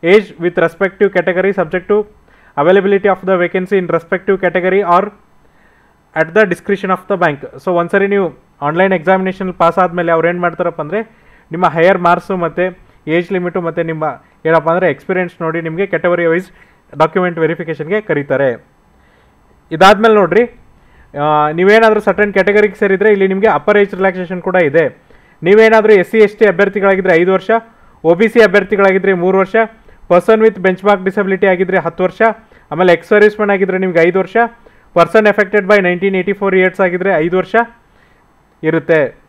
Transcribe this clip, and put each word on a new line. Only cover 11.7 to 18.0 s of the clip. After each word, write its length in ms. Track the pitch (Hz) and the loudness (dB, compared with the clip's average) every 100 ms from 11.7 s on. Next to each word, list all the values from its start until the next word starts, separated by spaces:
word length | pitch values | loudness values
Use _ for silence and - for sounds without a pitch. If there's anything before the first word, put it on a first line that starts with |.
| 156 | 2
ಹೈಯರ್ 240 | 170 196 175 | 2 2 2
ಮಾರ್ಕ್ಸ್ 240 | 175 - 190 170 | 0 -2 -6 -4
ಮತ್ತೆ 200 | - 180 180 _ _ - 165 | -4 -6 -6 _ _ -4 -4
ಏಜ್ 120 | 175 196 | -2 -6
ಲಿಮಿಟ್ 240 | 180 175 170 | -4 -6 -6
ಮತ್ತೆ 160 | 160 165 | -6 -6
ನಿಮ್ಮ 140 | 160 151 127 _ _ 160 | -4 -6 -8 _ _ 0
ಏನಪ್ಪ 220 | 165 151 | 0 0
ಅಂದ್ರೆ 140 | 170 180 135 | 0 0 -2
ಎಕ್ಸ್‌ಪೀರಿಯನ್ಸ್ 400 | - 185 180 - 165 | -4 -4 -4 -6 -6
ನೋಡಿ 160 | 160 160 | -6 -8
ನಿಮಗೆ 180 | 160 196 | -6 -4
ಕ್ಯಾಟಗರಿ 320 | 175 175 175 170 | -2 -2 0 0
ವೈಸ್ 160 | 165 190 _ _ _ _ 143 | -2 -4 _ _ _ _ -2
ಡಾಕ್ಯುಮೆಂಟ್ 360 | 160 185 180 165 160 | -2 0 -4 -2 -4
ವೆರಿಫಿಕೇಷನ್‌ಗೆ 560 | 165 170 151 156 208 | -4 -8 -8 -6 -6